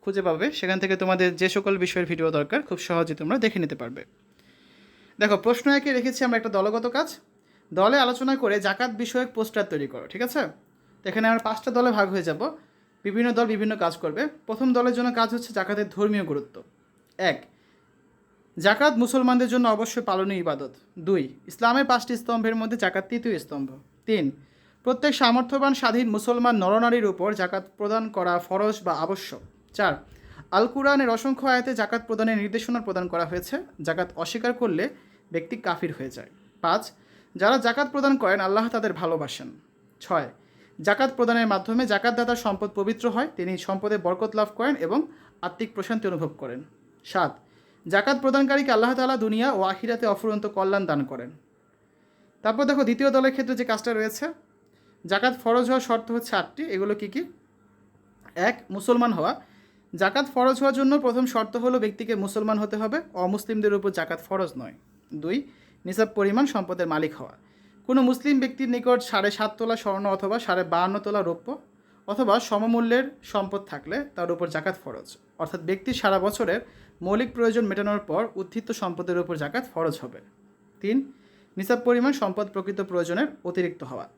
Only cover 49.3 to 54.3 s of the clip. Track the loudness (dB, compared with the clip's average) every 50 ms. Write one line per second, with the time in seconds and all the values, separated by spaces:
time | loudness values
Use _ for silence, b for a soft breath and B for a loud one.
49.3 | 0 2 2 2 2 2 0 0 0 -2 -2 -4 -2 0 0 0 0 0 0 -2
50.3 | -2 -2 -4 -4 -2 -2 0 2 2 0 0 0 0 -2 -2 -4 -8 -12 -12 -14
51.3 | -16 -20 _ _ _ _ _ b b b b b b b b b b b b b
52.3 | b b -2 -2 2 2 2 2 4 4 4 2 2 4 4 4 4 6 4 4
53.3 | 2 0 -2 -2 -2 -4 -2 -2 -2 -2 -2 -2 -2 -2 -2 -4 -4 -6 -8 -8